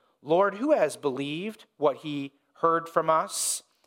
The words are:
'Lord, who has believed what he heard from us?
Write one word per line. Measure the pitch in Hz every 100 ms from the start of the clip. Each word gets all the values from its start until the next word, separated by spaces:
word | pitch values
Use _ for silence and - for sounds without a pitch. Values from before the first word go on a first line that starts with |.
| _ _
'Lord, | 131 175 202 196
who | 285
has | 262 151 -
believed | 143 127 139 160 208 208 - -
what | 143 151
he | 156 143 139 _ _ -
heard | 165 165 160
from | 170 160
us? | 160 196 - - - - _